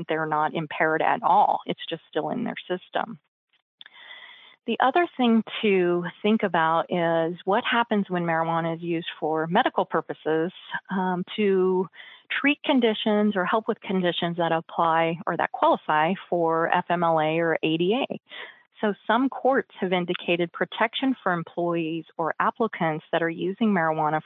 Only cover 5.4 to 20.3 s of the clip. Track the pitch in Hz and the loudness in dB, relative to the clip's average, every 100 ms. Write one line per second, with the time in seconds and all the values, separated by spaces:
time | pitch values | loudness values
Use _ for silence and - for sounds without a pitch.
5.4 | - - 220 190 175 175 170 - 208 220 | 2 -2 2 2 2 0 -2 -4 0 2
6.4 | 196 170 160 165 - 175 170 165 165 175 | 2 2 2 2 0 0 2 2 0 -4
7.4 | - 208 - 233 233 208 196 180 170 165 | 0 0 0 -2 0 0 0 -2 -2 -2
8.4 | 165 165 165 165 170 165 175 - 151 160 | 0 -2 -2 -4 -4 -4 -6 -6 -4 -2
9.4 | 160 190 320 - 185 165 - 143 - 160 | 0 0 0 0 -2 -2 -4 -6 -2 0
10.4 | 170 - - - - 190 185 180 185 - | 0 -6 -10 -10 -6 -4 -2 -2 -6 -2
11.4 | 202 190 185 185 185 - - - - - | 0 2 2 0 -2 -8 -20 -20 -8 -2
12.4 | 277 294 - 269 226 214 220 208 208 196 | 0 -2 0 2 2 0 0 2 2 0
13.4 | 180 277 - 208 - 190 175 170 170 170 | 0 0 -2 -6 -2 0 0 0 -2 -2
14.4 | 165 165 - - 170 160 165 165 185 170 | 0 0 -4 0 2 4 2 0 -4 -2
15.4 | - - 320 269 - 151 160 196 - 175 | -2 2 2 2 2 2 2 0 -2 0
16.4 | 165 165 165 175 - 175 170 160 156 160 | 2 2 2 0 0 0 2 2 2 0
17.4 | 165 160 160 160 175 247 - - _ - | 0 0 0 0 0 0 -2 -8 _ -18
18.4 | - - _ - 214 196 - 226 269 - | -18 -20 _ -6 -4 -4 0 2 2 0
19.4 | 247 - - - 185 180 175 180 - | 0 0 -2 -6 -2 0 -2 -4 -2